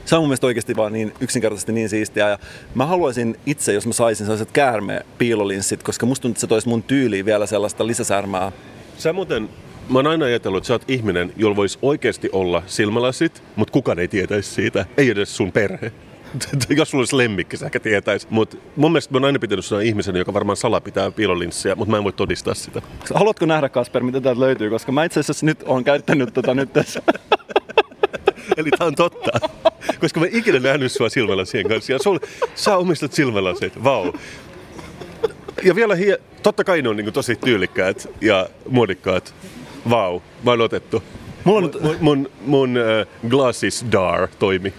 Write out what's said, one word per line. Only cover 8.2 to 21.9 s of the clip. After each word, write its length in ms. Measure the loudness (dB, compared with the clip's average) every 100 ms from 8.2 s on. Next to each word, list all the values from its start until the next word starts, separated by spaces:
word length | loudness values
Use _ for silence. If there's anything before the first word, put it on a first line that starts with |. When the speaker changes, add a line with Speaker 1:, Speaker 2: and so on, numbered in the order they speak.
| -2 -4 -4 -8 -20 -20 -20 -4
Speaker 2:
Sä 140 | -4
muuten, 360 | -2 -4 -4 -4 -12 -20 -18 0
mä 100 | 2
oon 80 | 4
aina 180 | 2
ajatellut, 340 | 2 0 0 -2
että 80 | 0
sä 80 |
oot 100 | -2 0
ihminen, 440 | -2 0 0 -2 0
jolla 200 | 2 2
vois 220 | 0 0
oikeesti 460 | 0 0 -2 -2 -2
olla 300 | 0 0 0 -2
silmälasit, 760 | -2 0 2 0 0 -2 -2 -12 -4
mut 140 | 0
kukaan 280 | 0 0 -2
ei 100 | 0
tietäisi 420 | -2 0 -2 -2
siitä. 360 | -2 0 0 -2 2
Ei 140 | 2
edes 260 | 2 -2 -2
sun 160 | 0
perhe. 400 | 2 0 -4 -10 -12 -20 -20 -12 -10
<laughs> 400 | -4 -4 0 0
Jos 140 | 2
sulla 120 | 0
olisi 140 | 0 2
lemmikki, 400 | 2 0 -4 -8
sä 100 | -6
ehkä 140 | -4
tietäis. 500 | 0 0 2 -2 0
Mut 280 | 0 0 -4 -12 2
mun 160 | 4
mielestä 200 | 4 0
mä 40 | 0
oon 80 |
aina 140 | 2 0
pitänyt 260 | 0 -4
sua 160 | -2 0
ihmisen, 360 | 0 0 -2 -2
joka 180 | 0
varmaan 220 | 0 0 0
salaa 240 | 0 0
pitää 300 | 0 -2 -2
piilolinssiä, 640 | 0 0 0 -2 -4 -2
mut 140 | -2
mä 80 | 0